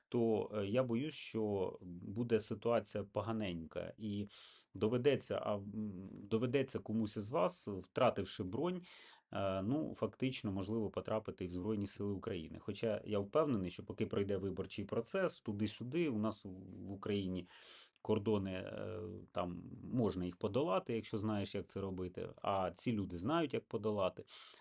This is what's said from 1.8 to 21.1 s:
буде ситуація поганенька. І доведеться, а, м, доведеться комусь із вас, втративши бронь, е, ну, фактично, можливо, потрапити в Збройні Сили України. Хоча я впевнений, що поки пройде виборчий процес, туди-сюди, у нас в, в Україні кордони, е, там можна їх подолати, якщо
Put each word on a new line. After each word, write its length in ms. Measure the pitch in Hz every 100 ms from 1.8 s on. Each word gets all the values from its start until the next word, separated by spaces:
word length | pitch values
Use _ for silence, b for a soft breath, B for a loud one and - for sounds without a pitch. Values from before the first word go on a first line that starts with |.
буде 580 | 92 87 101 104 117 110
ситуація 640 | - 104 117 117 107 104
поганенька. 880 | 101 107 101 113 101 85 80 87 87 -
І 300 | 107 101 101 B B B B
доведеться, 680 | 98 110 123 139 127 - 101
а, 120 | - 104
м, 540 | 101 107 107 92 95
доведеться 680 | 101 101 110 120 135 135 104
комусь 380 | - 110 110 113
із 140 | 104
вас, 360 | 151 180 - -
втративши 760 | 95 - - 120 101 95 -
бронь, 380 | 92 110 175 180 175 B B B B
е, 300 | 101 98 95
ну, 320 | 98 147 151 101
фактично, 560 | 107 - 131 131 107
можливо, 380 | 95 95 113 101
потрапити 580 | 95 - 110 101 - 90
в 40 |
Збройні 360 | 90 101 107 101
Сили 240 | - 101
України. 480 | 98 - 92 80 82
Хоча 420 | - 101 117 104 -
я 140 | 104
впевнений, 520 | 101 151 147 110 90
що 120 | -
поки 220 | - 98 110
пройде 320 | 101 101 98
виборчий 480 | 98 92 90 - 101
процес, 540 | 110 - 190 175 -
туди-сюди, 680 | - 104 107 - 123 160 160
у 80 | 107
нас 280 | 107 101 101
в, 40 | 92 95 98 95
в 40 |
Україні 560 | 101 104 101 92 90 87 B B B B _
кордони, 500 | - 107 107 104 95
е, 480 | 92 98 104 101 98 95 98 95
там 320 | - 90 87 90 92 98
можна 320 | 127 104 90 90
їх 100 | -
подолати, 580 | 104 113 165 190 180
якщо 240 | 113 -